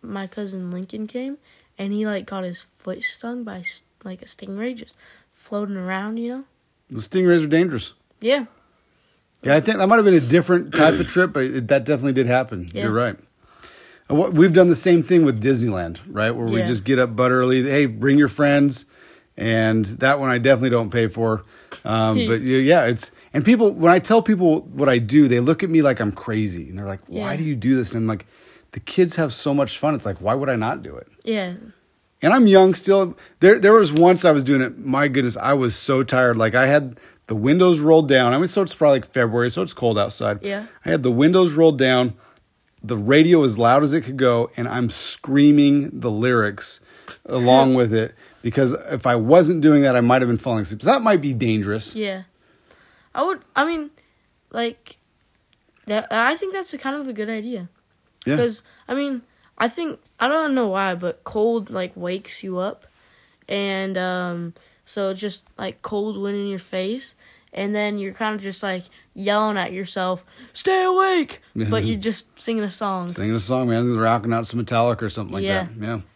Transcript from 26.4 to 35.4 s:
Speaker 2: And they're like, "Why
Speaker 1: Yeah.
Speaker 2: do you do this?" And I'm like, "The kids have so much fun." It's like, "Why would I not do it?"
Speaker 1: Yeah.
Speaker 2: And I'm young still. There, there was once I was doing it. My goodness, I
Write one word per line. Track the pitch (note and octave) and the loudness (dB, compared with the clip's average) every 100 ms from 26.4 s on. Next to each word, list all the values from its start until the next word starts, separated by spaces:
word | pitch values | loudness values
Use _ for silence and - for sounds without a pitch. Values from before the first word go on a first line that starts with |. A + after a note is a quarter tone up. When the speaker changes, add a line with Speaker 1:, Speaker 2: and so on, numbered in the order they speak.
| G#2 F2 C#2+ | -4 -6 -12
Speaker 2:
And | F#2 | -12
they're | G2+ | -10
like, | F#2+ - | -12 -12
"Why | - G3 | -10 -8
Speaker 1:
Yeah. | - | -6
Speaker 2:
do | D#3 | -4
you | C3+ | -4
do | A#2+ C3 | 0 0
this?" | A2+ | 0
And | A#2 | -4
I'm | A2 | -4
like, | G#2 - _ - - _ | -4 -10 _ -20 -20 _
"The | - | -18
kids | - - F3+ D#3+ | -8 0 0 0
have | D#3 | -4
so | - D3+ | -4 -2
much | C#3+ C3+ - | -2 -2 -2
fun." | D3 D3 | -4 -4
It's | - | -6
like, | F2 | -6
"Why | F#2+ B2+ | -4 -2
would | C3+ | -2
I | A#2+ | -2
not | A2 - | -4 -6
do | - C2 | -10 -18
it?" | - _ | -20 _
Speaker 1:
Yeah. | - G#3+ F#3 F3+ - _ _ _ _ _ | -8 -6 -6 -12 -18 _ _ _ _ _
Speaker 2:
And | D3+ | 2
I'm | B3 A3+ | 6 8
young | F#3+ F#3 | 8 8
still. | F3 - G3 F#3 - - _ | 4 2 2 2 -4 -20 _
There, | F3+ A#3 | 6 6
there | G3 | 8
was | A3 F3+ | 6 6
once | D3+ E3+ F3+ E3+ | 4 6 6 4
I | |
was | D3 | 4
doing | B2+ C#3 | 2 0
it. | B2+ - | 0 -6
My | C#3 C3+ D3 | -4 -2 0
goodness, | C3+ B2 | 0 -2
I | A#2 | -2